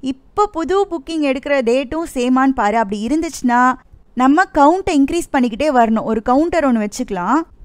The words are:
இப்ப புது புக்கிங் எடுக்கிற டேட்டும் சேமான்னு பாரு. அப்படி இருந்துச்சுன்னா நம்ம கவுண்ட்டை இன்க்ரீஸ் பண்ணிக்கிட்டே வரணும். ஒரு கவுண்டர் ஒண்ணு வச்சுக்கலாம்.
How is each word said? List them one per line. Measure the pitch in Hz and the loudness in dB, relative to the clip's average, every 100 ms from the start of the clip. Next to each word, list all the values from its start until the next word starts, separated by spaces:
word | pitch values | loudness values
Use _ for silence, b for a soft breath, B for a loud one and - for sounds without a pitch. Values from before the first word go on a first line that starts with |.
| 262 | -8
இப்ப | 269 _ - 415 320 | -10 _ -2 -2 -2
புது | 330 381 392 | -2 0 0
புக்கிங் | 339 269 320 294 | -4 -6 -4 -2
எடுக்கிற | 262 285 277 226 | -2 -2 -2 2
டேட்டும் | 254 277 311 330 269 | 0 -2 -6 -6 -4
சேமான்னு | 240 254 269 262 | 0 2 2 2
பாரு. | 208 226 | 0 0
அப்படி | 220 208 220 | -2 -4 -2
இருந்துச்சுன்னா | 311 330 - 247 240 254 254 _ - _ - | -2 -4 -4 0 2 2 0 _ -20 _ 0
நம்ம | 254 302 381 311 | 2 4 2 4
கவுண்ட்டை | 285 359 392 311 | 4 4 0 0
இன்க்ரீஸ் | 277 339 339 | 2 0 -2
பண்ணிக்கிட்டே | 285 240 208 302 254 | -2 -2 0 0 2
வரணும். | 226 220 - | 2 0 -2
ஒரு | 220 226 | -4 0
கவுண்டர் | 254 339 339 285 | 0 2 0 0
ஒண்ணு | 233 208 | 0 -2
வச்சுக்கலாம். | - 247 190 175 277 330 - | -8 -8 -6 0 -2 -2 -12